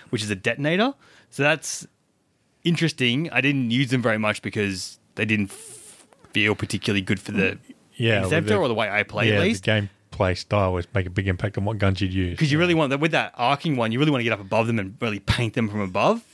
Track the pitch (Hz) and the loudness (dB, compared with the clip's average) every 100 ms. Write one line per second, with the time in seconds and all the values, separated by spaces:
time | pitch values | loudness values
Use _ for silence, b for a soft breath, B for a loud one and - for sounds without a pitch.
0 | B 117 107 98 117 117 143 175 240 277 | B -6 -4 -4 -2 -2 0 0 0 -2
1 | b b b - 143 156 - - - _ | b b b -2 0 0 -4 -10 -12 _
2 | _ _ _ _ _ _ 170 165 165 - | _ _ _ _ _ _ 0 2 0 0
3 | 123 120 165 123 131 139 123 120 131 127 | 0 0 -2 0 0 2 0 0 2 2
4 | 117 110 110 104 117 110 101 92 - - | 2 0 0 -2 -4 -2 -2 -2 -10 -16
5 | _ - 110 110 98 - - - - - | _ -4 0 0 -2 -6 -18 -20 -20 -20
6 | - - - - 104 101 101 101 - 101 | -20 -20 -6 0 2 2 -2 -4 -2 0
7 | 92 101 - 101 92 - - - _ - | 0 -4 -4 -2 -2 -2 -12 -20 _ -4
8 | 113 107 95 - 104 104 147 110 107 104 | 0 2 2 0 2 2 2 0 0 0
9 | 101 107 107 104 185 110 113 107 101 - | -2 0 2 2 2 0 0 0 0 -8
10 | _ - 95 90 - 104 95 90 87 101 | _ 0 0 0 0 0 2 0 -2 -4
11 | 90 92 98 90 107 104 101 110 98 95 | -2 -2 -2 0 -2 -4 -4 0 0 2
12 | 98 95 90 87 156 147 175 160 147 139 | 0 0 -2 0 2 2 4 2 2 0
13 | 160 147 107 - 123 143 170 135 113 113 | 0 0 -2 0 0 2 0 0 0 2
14 | 156 135 117 104 98 110 113 113 98 104 | 2 2 2 -2 0 0 2 0 -2 -4
15 | 117 104 - - 113 113 110 107 98 95 | -4 -2 -2 -2 -2 -2 -2 -2 -2 0
16 | 131 226 - | 2 0 -4